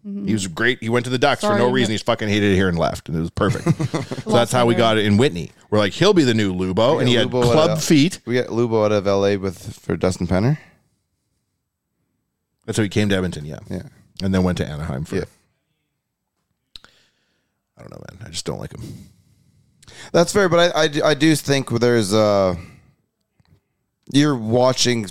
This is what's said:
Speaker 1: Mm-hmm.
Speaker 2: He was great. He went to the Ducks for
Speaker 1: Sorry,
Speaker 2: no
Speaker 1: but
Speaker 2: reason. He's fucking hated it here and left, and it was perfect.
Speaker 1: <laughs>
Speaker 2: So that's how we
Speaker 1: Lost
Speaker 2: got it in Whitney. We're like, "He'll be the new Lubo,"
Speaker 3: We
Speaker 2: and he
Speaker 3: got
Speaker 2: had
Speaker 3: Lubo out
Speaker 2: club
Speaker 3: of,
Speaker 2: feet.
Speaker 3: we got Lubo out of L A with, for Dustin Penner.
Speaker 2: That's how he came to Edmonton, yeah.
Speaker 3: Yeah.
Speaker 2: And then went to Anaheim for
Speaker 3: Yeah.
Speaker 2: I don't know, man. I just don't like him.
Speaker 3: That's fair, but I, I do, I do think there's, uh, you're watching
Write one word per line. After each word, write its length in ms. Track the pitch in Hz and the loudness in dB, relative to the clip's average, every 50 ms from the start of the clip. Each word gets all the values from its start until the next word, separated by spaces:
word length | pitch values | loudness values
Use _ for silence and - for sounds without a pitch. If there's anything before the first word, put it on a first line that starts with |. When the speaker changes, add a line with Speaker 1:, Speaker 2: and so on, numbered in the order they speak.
| _ | _
Speaker 1:
Mm-hmm. 200 | 101 98 101 - | -12 -10 -8 -4
Speaker 2:
He 40 | - 110 | -2 -2
was 140 | 107 95 | -2 -4
great. 340 | 95 80 80 113 120 131 - | -6 -6 -2 -2 -2 -2 -2
He 60 | 110 | -4
went 160 | 110 117 123 117 | -2 -2 -2 0
to 60 | 127 | -2
the 80 | 127 | -2
Ducks 240 | 127 135 143 127 - | 0 2 2 0 0
for 60 | - | 0
Speaker 1:
Sorry, 120 | 208 208 - | 0 0 2
Speaker 2:
no 80 | - | 2
Speaker 1:
but 60 | - - | 2 2
Speaker 2:
reason. 180 | - 123 104 | 2 0 0
He's 100 | 110 98 | -2 -2
fucking 280 | - - 117 - 113 107 | -2 -2 -2 -2 0 0
hated 240 | 101 104 101 101 98 | 0 2 4 4 4
it 20 | |
here 140 | 92 98 92 | 4 2 2
and 100 | 87 82 | 2 0
left, 300 | 80 - - - - - | -2 -2 -2 -6 -8 -6
and 80 | 76 | -4
it 20 | 82 | -4
was 100 | 82 87 | -4 -4
perfect. 360 | _ - - - 120 - - | _ 0 0 0 0 0 0
Speaker 1:
<laughs> 560 | 170 160 - 156 - - 160 131 - - - - | -2 0 0 -2 -4 -4 -6 -6 -8 -10 -10 -4
Speaker 2:
So 80 | 220 | 0
that's 220 | 214 120 117 - - | 2 2 2 2 2
how 120 | 127 120 | 2 2
we 80 | 117 117 | 2 2
Speaker 1:
Lost 40 | |
Speaker 2:
got 200 | 117 117 113 110 | 2 2 2 2
it 80 | 110 104 | 2 2
in 120 | 107 101 | 2 4
Whitney. 340 | 101 131 147 85 85 76 - - _ _ _ | 4 4 2 0 -4 -10 -10 -14 _ _ _
We're 100 | 104 104 | 0 0
like, 120 | 104 98 | 0 0
"He'll 220 | - - 170 202 214 | 0 2 2 4 4
be 100 | 175 147 | 4 4
the 100 | 123 110 | 4 2
new 200 | 113 107 98 90 | 2 0 0 -2
Lubo," 400 | 90 92 92 92 98 110 127 156 | -2 -4 -2 0 2 2 2 2
Speaker 3:
We 40 | - | 2
Speaker 2:
and 80 | 127 123 | 2 0
he 60 | 120 | 2
Speaker 3:
got 80 | 117 107 | 0 0
Speaker 2:
had 60 | 101 | -2
Speaker 3:
Lubo 140 | 120 123 120 | 0 0 2
out 40 | 120 | 4
Speaker 2:
club 180 | 117 156 156 165 | 4 4 2 2
Speaker 3:
of, 120 | - 160 - | 0 -2 0
Speaker 2:
feet. 360 | - 170 143 139 185 - - _ | 2 4 4 4 2 0 -8 _
Speaker 3:
we 100 | 113 120 | -4 -2
got 120 | 123 120 | -2 -2
Lubo 380 | - 104 113 123 117 113 110 107 | -2 -2 -2 0 0 2 2 2
out 80 | 107 107 | 2 2
of 120 | 104 92 | 2 2
L 200 | 101 98 98 98 | 2 2 2 2
A 100 | 101 101 | 2 2
with, 380 | 98 92 98 87 - - - - - | 0 -2 -6 -8 -8 -14 -16 -16 -14
for 180 | - - 90 | -6 -6 -4
Dustin 300 | 82 - 92 90 - 92 | -2 0 -2 -2 -2 -2
Penner. 320 | 82 95 90 104 127 151 - - - _ _ _ _ _ _ _ _ _ _ _ _ _ _ _ _ _ _ _ _ _ _ _ _ _ _ _ _ _ _ _ _ _ _ _ _ _ _ _ | -2 0 0 2 0 0 -2 -6 -20 _ _ _ _ _ _ _ _ _ _ _ _ _ _ _ _ _ _ _ _ _ _ _ _ _ _ _ _ _ _ _ _ _ _ _ _ _ _ _
Speaker 2:
That's 120 | - 110 | -6 -2
how 60 | 117 107 | -2 -2
he 60 | 98 | 0
came 200 | - 107 107 101 | 0 -2 0 0
to 60 | 98 | 0
Edmonton, 260 | 95 92 90 78 76 73 | 0 -2 -4 -6 -8 -12
yeah. 140 | 76 73 - - - | -12 -14 -14 -12 -12
Speaker 3:
Yeah. 120 | 95 90 - - _ _ _ _ _ - 95 | -12 -12 -12 -14 _ _ _ _ _ -8 -4
Speaker 2:
And 100 | 98 95 | -2 0
then 100 | 92 90 | 2 2
went 140 | 90 87 80 | 0 0 -2
to 60 | - | -6
Anaheim 360 | - 76 73 78 80 69 65 78 | -8 -8 -10 -8 -8 -8 -8 -8
for 120 | - - | -6 -6
Speaker 3:
Yeah. 80 | 92 - - _ _ _ _ _ _ _ _ _ _ _ _ _ _ _ _ _ _ _ _ _ _ _ _ _ _ _ _ _ - - _ _ _ _ _ _ _ _ _ _ _ _ _ _ _ _ _ _ | -8 -8 -8 _ _ _ _ _ _ _ _ _ _ _ _ _ _ _ _ _ _ _ _ _ _ _ _ _ _ _ _ _ -20 -20 _ _ _ _ _ _ _ _ _ _ _ _ _ _ _ _ _ _
Speaker 2:
I 40 | - | -20
don't 100 | - - | -20 -20
know, 120 | 50 50 50 - | -20 -20 -20 -20
man. 140 | - - 113 | -20 -18 -18
I 20 | - | -14
just 160 | 82 - - | -14 -10 -8
don't 140 | - 67 50 | -8 -8 -8
like 140 | - - - | -10 -12 -14
him. 80 | - - - - - - - _ _ _ _ _ _ _ _ _ _ _ _ _ _ - - - - - - | -14 -16 -16 -16 -18 -20 -20 _ _ _ _ _ _ _ _ _ _ _ _ _ _ -20 -20 -20 -20 -18 -2
Speaker 3:
That's 220 | - 165 170 170 - | 0 0 0 2 2
fair, 160 | 208 196 180 | 0 2 2
but 260 | 165 170 170 175 - | 4 4 2 2 2
I, 60 | 151 160 | 0 -2
I 40 | |
do, 160 | 160 143 147 - | 0 0 0 0
I 100 | 156 151 | 0 2
do 220 | 135 143 160 156 | 2 2 2 2
think 340 | 139 - - 139 135 127 - | 0 0 -2 -2 -2 0 -2
there's, 440 | 120 117 117 123 120 117 107 90 104 | -2 0 2 4 4 2 2 2 2
uh, 420 | 110 107 104 101 98 95 92 90 85 87 - - - _ _ _ _ _ _ _ _ _ _ _ _ _ _ _ _ _ _ _ _ _ _ _ _ _ - - | 2 4 4 4 4 2 2 0 -4 -10 -18 -20 -20 _ _ _ _ _ _ _ _ _ _ _ _ _ _ _ _ _ _ _ _ _ _ _ _ _ -2 2
you're 220 | 139 147 151 143 | 2 2 2 0
watching 680 | 123 110 110 113 123 123 131 127 - - 123 123 117 107 92 | -2 -2 0 2 2 2 2 2 0 0 0 0 -2 -4 -8